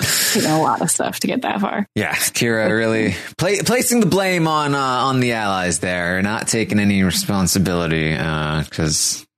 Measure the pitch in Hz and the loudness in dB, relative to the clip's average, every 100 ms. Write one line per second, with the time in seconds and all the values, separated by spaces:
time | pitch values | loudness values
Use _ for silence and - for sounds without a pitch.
0 | - - - 220 156 156 139 117 170 - | -2 -2 0 0 2 2 2 0 0 -2
1 | - - - 262 208 208 202 - 202 - | -4 -4 -4 -2 -2 -2 -2 -4 -4 -2
2 | 85 - - - 120 113 107 107 113 110 | -2 -2 -2 0 0 2 2 2 2 2
3 | 107 98 - - 180 208 156 247 - 240 | 0 -2 -8 -2 0 0 2 0 2 2
4 | 185 185 190 180 160 156 147 139 135 123 | 4 2 2 2 2 2 0 0 0 2
5 | 135 131 123 113 104 95 90 85 92 90 | 2 2 2 0 0 0 0 -2 -2 -2
6 | 87 92 101 113 - 113 104 104 101 98 | -2 0 -2 -2 -2 -2 0 2 2 2
7 | 95 82 - 101 87 95 92 87 82 80 | 2 0 -2 0 2 2 2 0 0 0
8 | 78 76 80 78 76 78 73 - 78 76 | 0 -2 -2 -2 -2 -4 -4 -4 -2 0
9 | - - - | -2 -4 -10